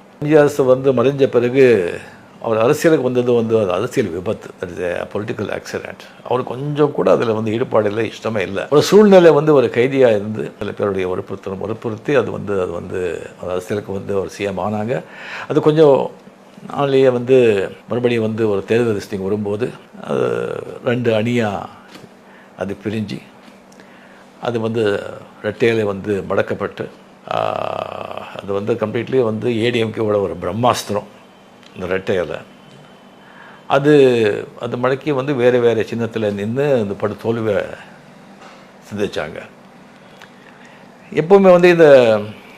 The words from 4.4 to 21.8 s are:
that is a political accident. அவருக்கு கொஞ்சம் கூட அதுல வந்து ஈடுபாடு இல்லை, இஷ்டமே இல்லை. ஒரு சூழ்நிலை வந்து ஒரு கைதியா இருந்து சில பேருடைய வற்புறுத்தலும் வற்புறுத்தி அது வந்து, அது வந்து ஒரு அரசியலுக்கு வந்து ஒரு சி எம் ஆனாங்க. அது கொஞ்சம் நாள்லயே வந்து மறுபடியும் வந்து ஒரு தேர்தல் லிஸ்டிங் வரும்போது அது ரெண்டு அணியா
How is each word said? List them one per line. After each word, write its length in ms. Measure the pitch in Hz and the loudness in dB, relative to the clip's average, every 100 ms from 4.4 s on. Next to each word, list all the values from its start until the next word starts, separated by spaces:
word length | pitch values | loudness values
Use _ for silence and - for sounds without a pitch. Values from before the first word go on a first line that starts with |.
| - - | -10 -14
that 80 | 90 | -12
is 120 | 85 | -8
a 220 | 87 90 - | -6 -6 -6
political 360 | 101 110 - 95 | -8 -8 -8 -6
accident. 500 | 92 - 95 - - - - | -8 -8 -10 -10 -16 -20 -18
அவருக்கு 280 | - 123 - | -6 -4 -4
கொஞ்சம் 380 | 123 147 143 147 | -8 -6 0 0
கூட 180 | - 190 | 0 2
அதுல 220 | 160 120 | 2 2
வந்து 200 | 110 110 | -2 -2
ஈடுபாடு 360 | 117 131 113 107 | -4 0 0 0
இல்லை, 240 | 107 107 | -2 -6
இஷ்டமே 260 | - 113 110 | -6 -6 -4
இல்லை. 280 | 90 95 - | -4 -6 0
ஒரு 120 | 143 | 2
சூழ்நிலை 500 | 139 196 214 190 170 | 4 6 8 8 8
வந்து 220 | 147 156 | 6 4
ஒரு 120 | 143 117 | 4 4
கைதியா 420 | 120 131 135 123 | 2 0 4 4
இருந்து 440 | 107 104 113 - - | 4 -2 -8 -8 -8
சில 140 | 104 | -10
பேருடைய 360 | 104 104 95 90 | -4 -4 -2 -4
வற்புறுத்தலும் 500 | 92 - 95 98 95 | -6 -8 -12 -10 -10
வற்புறுத்தி 560 | 95 110 120 107 - | -8 -8 -8 -8 0
அது 160 | 139 107 | 0 0
வந்து, 300 | 104 101 101 | -6 -4 -2
அது 100 | 92 | -2
வந்து 600 | 87 92 95 90 - - - | -6 -8 -6 -6 -6 -12 -12
ஒரு 100 | 90 | -8
அரசியலுக்கு 420 | 90 - 104 98 | -6 -4 -8 -6
வந்து 280 | 98 98 98 | -10 -6 -4
ஒரு 100 | 82 | -4
சி 140 | - | -6
எம் 140 | 98 92 | -6 -2
ஆனாங்க. 440 | 95 107 107 147 - - - - - | -4 -2 -4 -6 -8 -18 -16 -14 -2
அது 120 | 143 | 2
கொஞ்சம் 500 | 156 156 151 131 123 - - - - - - | 2 6 6 6 0 -8 -20 -20 -20 -20 -12
நாள்லயே 440 | - 143 135 135 | -4 0 4 4
வந்து 260 | 123 120 131 117 101 92 - - | 2 2 4 4 2 -2 -8 -6
மறுபடியும் 340 | 120 123 120 | -2 0 0
வந்து 280 | 110 110 110 | -2 -2 -2
ஒரு 140 | 98 | -2
தேர்தல் 320 | 101 113 117 101 | 0 0 0 -2
லிஸ்டிங் 260 | - 98 | -6 -6
வரும்போது 480 | 95 107 104 104 127 - - - | -4 -4 -4 -4 -6 -8 -20 -18
அது 240 | - 67 62 60 58 50 - - | -6 -2 -2 -2 -6 -8 -12 -8
ரெண்டு 280 | 127 123 120 110 | -4 -2 0 0
அணியா 460 | 113 120 110 92 - - | 0 0 -2 -4 -10 -16